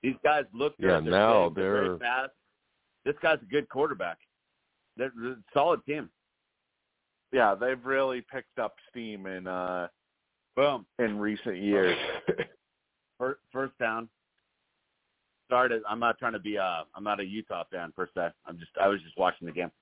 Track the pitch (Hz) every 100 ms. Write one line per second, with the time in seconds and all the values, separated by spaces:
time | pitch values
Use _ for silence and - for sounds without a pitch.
0 | 131 131 151 151 131 110 147 - - 87
1 | 80 90 107 113 87 80 92 104 95 87
2 | 120 127 135 _ _ _ _ _ _ _
3 | - 147 165 156 110 135 143 196 208 117
4 | 87 82 _ _ _ _ _ _ _ -
5 | 131 120 120 127 - 147 151 156 - 151
6 | 92 _ _ _ _ _ _ _ _ _
7 | _ _ _ 127 113 98 120 131 123 135
8 | 135 127 - 135 120 - 110 - _ 123
9 | 113 104 95 92 92 92 90 90 87 _
10 | _ _ _ _ _ - 143 135 98 _
11 | 117 104 104 107 123 90 101 101 92 87
12 | - - - - - _ _ _ _ _
13 | _ _ 127 139 _ 127 135 _ 117 113
14 | 117 _ _ _ _ _ _ _ _ _
15 | _ _ _ _ _ 123 127 113 104 110
16 | 117 113 123 110 98 104 95 85 80 90
17 | 104 101 98 104 - 95 - 92 85 -
18 | 90 - 85 - - 85 82 - 98 101
19 | 82 - 92 - 85 80 87 _